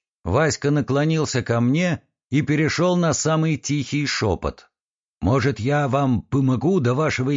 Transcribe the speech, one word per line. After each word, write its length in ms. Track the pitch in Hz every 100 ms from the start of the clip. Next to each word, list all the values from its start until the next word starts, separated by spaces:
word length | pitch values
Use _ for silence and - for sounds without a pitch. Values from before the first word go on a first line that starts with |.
| _ _
Васька 460 | 92 117 156 - 143
наклонился 720 | 147 - 139 156 160 143 127
ко 180 | - 117
мне 440 | 120 147 180 143 _ _ -
и 140 | 139
перешел 520 | - 151 156 - 180 180
на 160 | 165
самый 440 | 131 151 160 160 143
тихий 480 | - 147 123 147 139
шепот. 640 | - 107 82 78 - - _ _ _ _ -
«Может, 400 | 90 135 127 135
я 280 | 110 147 143
вам 340 | 135 139 117
помогу 580 | - 139 135 127 147 190
до 140 | 120
вашего 380 | 127 156 - 131